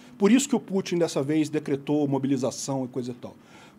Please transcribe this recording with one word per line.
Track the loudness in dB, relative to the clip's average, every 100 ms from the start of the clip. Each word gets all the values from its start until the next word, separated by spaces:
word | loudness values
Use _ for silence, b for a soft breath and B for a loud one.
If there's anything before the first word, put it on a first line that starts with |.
| B B
Por | 6
isso | 6 4
que |
o | -2
Putin | -2 -4 0 0
dessa | 0 0
vez | 0 0 0
decretou | -2 -4 -4 0 0 2
mobilização | 0 0 0 -2 -4 -6 -4
e | -6
coisa | -6 -8
e |
tal. | -10 -14 -18 B B B